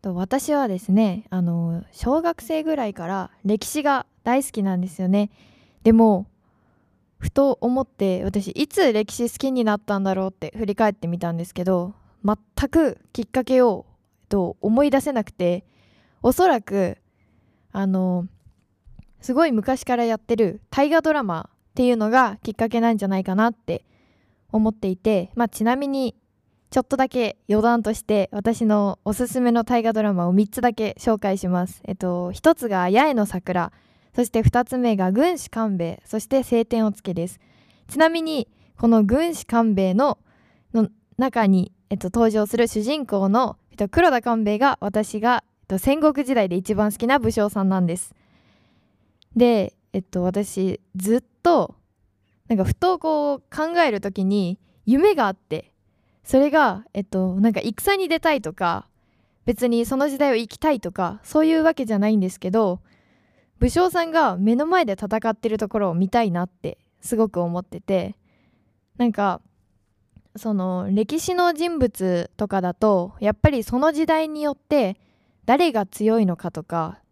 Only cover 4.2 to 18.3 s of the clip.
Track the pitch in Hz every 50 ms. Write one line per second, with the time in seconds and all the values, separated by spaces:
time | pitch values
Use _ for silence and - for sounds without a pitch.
4.2 | _ 233 247 269 277 - - 226 196 190 185 180 180 190 160 - 185 180 190 202
5.2 | 208 202 _ _ _ _ _ _ _ _ _ _ - 226 226 226 226 220 208 180
6.2 | 196 - _ _ _ _ _ _ _ _ _ _ _ _ _ _ _ _ _ _
7.2 | - - - 269 277 277 - _ - 240 247 262 269 _ _ - 196 190 185 180
8.2 | - 196 190 208 190 196 - - 196 - - 403 381 269 220 214 214 - - -
9.2 | 240 233 - - - 269 262 254 233 214 208 208 208 - 208 196 196 190 190 190
10.2 | 190 190 190 _ - 156 - 214 226 196 202 - 226 214 208 _ - 165 170 175
11.2 | - 170 165 165 170 - - - 180 185 190 180 175 185 - _ _ _ _ _
12.2 | - 196 214 208 _ _ _ - 277 277 - 330 320 262 - - _ _ _ -
13.2 | 226 _ - 262 240 - 262 254 254 240 190 185 - _ _ _ _ _ _ _
14.2 | _ _ - 202 180 175 - _ - 208 220 254 294 294 277 269 262 302 269 233
15.2 | 208 - - - 185 175 175 185 _ _ _ _ _ _ _ _ _ _ _ _
16.2 | - 233 254 - 359 370 285 240 - - 196 196 190 - - _ _ _ _ _
17.2 | _ _ _ _ _ _ _ _ _ _ - 190 196 196 190 185 185 185 180 180
18.2 | 175 185